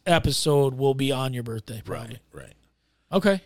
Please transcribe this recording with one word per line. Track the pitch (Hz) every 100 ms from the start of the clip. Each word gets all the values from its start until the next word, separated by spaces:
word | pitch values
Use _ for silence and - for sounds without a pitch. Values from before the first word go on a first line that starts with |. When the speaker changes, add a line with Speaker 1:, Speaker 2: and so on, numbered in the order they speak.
| -
Speaker 1:
episode | 165 156 139 - 143 135 127
will | 139
be | 135 135
on | 131 131
your | 123
birthday, | 117 113 107 110
probably. | 95 85 - - _
Speaker 2:
Right, | - -
right. | - _ _ _ _ _
Speaker 1:
Okay. | 190 202 190